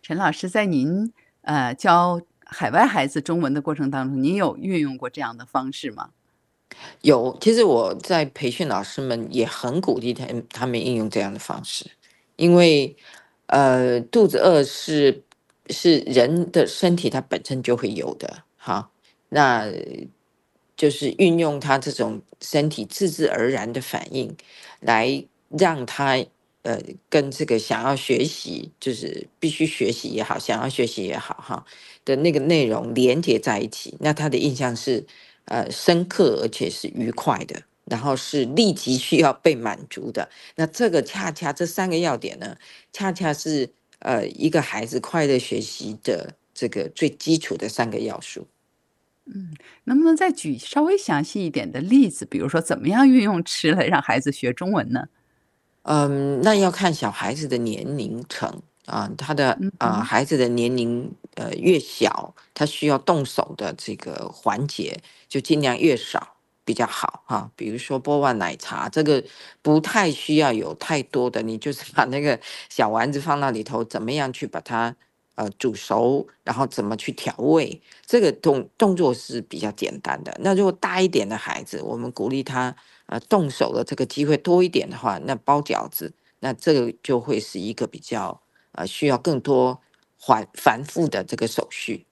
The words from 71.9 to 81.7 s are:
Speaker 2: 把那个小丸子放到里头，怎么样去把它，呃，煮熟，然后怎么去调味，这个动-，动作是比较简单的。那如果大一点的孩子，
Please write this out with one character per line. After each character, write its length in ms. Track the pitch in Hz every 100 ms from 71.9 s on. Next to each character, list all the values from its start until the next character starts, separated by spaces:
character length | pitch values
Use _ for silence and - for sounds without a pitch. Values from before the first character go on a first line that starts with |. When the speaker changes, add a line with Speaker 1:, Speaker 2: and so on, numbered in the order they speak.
Speaker 2:
把 100 | - 127
那 140 | 135
个 180 | 147 117 - - -
小 200 | - 113
丸 240 | 110 120
子 80 | 143
放 200 | 151 143
到 100 | 139
里 120 | 110
头， 200 | 107 120
怎 160 | 113 -
么 80 | 110
样 200 | 147 135
去 140 | 123 113
把 140 | -
它， 340 | - 117 117 - _ _ _
呃， 140 | - 107 -
煮 160 | 131
熟， 500 | 104 - 107 117 139 - _
然 100 | -
后 100 | 120 135
怎 180 | -
么 120 | 104 107
去 140 | -
调 240 | - - -
味， 420 | 120 160 127 - _ - -
这 140 | 240
个 100 | 190
动-， 380 | 113 165 139 101 _
动 160 | 214
作 180 | 180 160
是 280 | 123 - 123
比 160 | - 73
较 140 | 104
简 260 | 101 - -
单 220 | - 69
的。 140 | - -
那 140 | 170
如 80 | 190
果 80 | 196
大 300 | 185 190 180
一 80 | 190
点 200 | 147 98
的 80 | 110
孩 280 | - -
子， 180 | -